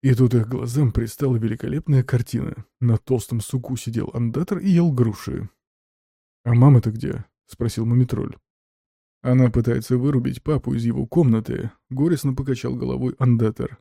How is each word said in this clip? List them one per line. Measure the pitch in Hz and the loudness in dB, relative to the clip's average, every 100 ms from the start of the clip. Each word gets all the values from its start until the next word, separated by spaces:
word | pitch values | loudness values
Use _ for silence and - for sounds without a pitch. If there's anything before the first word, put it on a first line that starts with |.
| 135 | 2
И | |
тут | 120 127 120 | 4 4 2
их | 110 | 0
глазам | 123 120 123 135 | -4 -4 0 0
предстала | 113 113 - 135 120 | 0 -4 -4 -2 0
великолепная | 110 113 - 135 - 135 | -2 -4 -6 -6 2 2
картина. | 120 123 - 117 - - - _ | 2 -2 -2 -4 -6 -10 -18 _
На | 120 117 | 0 0
толстом | - 127 - 120 | 0 -2 -2 -6
суку | - 131 120 131 | -4 -6 -6 -8
сидел | - 117 - | -6 -6 -6
андатор | - 117 127 175 185 | -4 -2 -2 -4 -2
и | 196 | 2
ел | 170 170 | 2 2
груши. | 127 113 101 - - 101 _ _ _ _ _ _ _ _ _ | 2 0 0 -8 -8 -10 _ _ _ _ _ _ _ _ _
«А | 117 | 0
мама-то | 120 135 127 110 | 6 8 8 4
где?» | 110 135 - - _ _ | -4 -6 -8 -12 _ _
спросил | - 117 - 117 | -6 -6 -2 0
Мумитроль. | 120 123 110 - - _ _ _ _ _ _ _ _ | 2 2 -2 -6 -10 _ _ _ _ _ _ _ _
«Она | 131 127 127 | 0 4 4
пытается | 120 117 117 113 127 | 2 0 -2 -2 -2
вырубить | 135 139 127 123 | 2 0 -2 -6
папу | - 147 - 131 | -4 -4 -2 -2
из | 117 | -2
его | 127 127 | -2 -2
комнаты», | 170 143 113 110 - 110 _ _ | 2 4 2 0 -8 -8 _ _
горестно | 131 156 160 139 131 | -4 -2 0 -2 -4
покачал | 135 123 120 123 | -4 -4 -4 -6
головой | 123 127 127 - | -6 -4 -6 0
андатор. | 123 117 110 110 123 - | 2 4 2 -2 -10 -10